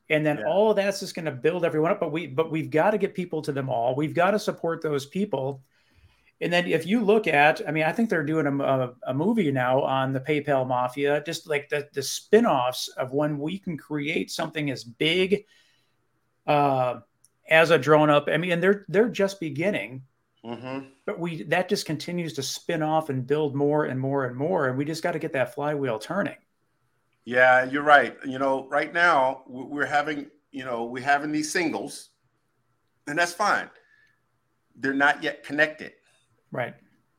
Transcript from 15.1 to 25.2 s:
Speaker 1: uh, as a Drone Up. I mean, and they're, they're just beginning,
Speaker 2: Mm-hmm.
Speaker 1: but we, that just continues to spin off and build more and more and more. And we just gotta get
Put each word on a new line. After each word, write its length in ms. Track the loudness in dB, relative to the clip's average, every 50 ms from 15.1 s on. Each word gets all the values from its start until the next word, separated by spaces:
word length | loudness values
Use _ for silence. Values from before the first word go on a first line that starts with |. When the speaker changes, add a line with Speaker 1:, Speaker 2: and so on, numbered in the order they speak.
| 2 2 2 2 0 -2 -2 _ _ _ _ _ _ _ _ _ _ _ _ _ _ _ _ _ _ _ -2
Speaker 1:
uh, 540 | 2 2 4 4 4 2 2 0 0 -2 -6 -10 _ _ _ _ _ _ _ _ 4
as 220 | 6 6 8 8
a 60 | 6
Drone 320 | 4 6 6 6 6 8 6
Up. 200 | 6 4 4 2
I 60 | 0
mean, 140 | 0 0 0 0
and 100 | 2 4
they're, 220 | 2 2 2 0 -2
they're 200 | 2 2 2 2
just 300 | 2 0 0 -2 -2 -4
beginning, 640 | -8 -8 -4 -2 -2 -2 -2 -2 -4 -8 -12 -14 -18 _ _ _ _ _ _ _ -12
Speaker 2:
Mm-hmm. 460 | -12 -10 -10 -8 -8 -8 -10 -10 -12 -18 _ -10
Speaker 1:
but 140 | -10 -8 -6
we, 240 | -6 -6 -6 -6 -4
that 240 | -2 0 0 0
just 180 | 0 -2 -4 -2
continues 460 | -4 -6 -6 -6 -6 -6 -6 -6 -6 -6
to 80 | -6 -6
spin 380 | -6 -8 -8 -6 -4 -4 -2
off 280 | 0 0 0 0 0 -2
and 180 | -4 -4 -2
build 260 | -2 0 0 0 -2 -2
more 300 | 0 0 2 2 0 0
and 160 | -2 -2 -4
more 240 | -4 -2 -2 -2 -2
and 140 | -4 -4
more. 320 | -4 -4 -2 -2 0 0 0
And 80 | -2
we 80 | -2 -4
just 180 | -6 -6 -4 -4
gotta 160 | -4 -4
get 140 | -4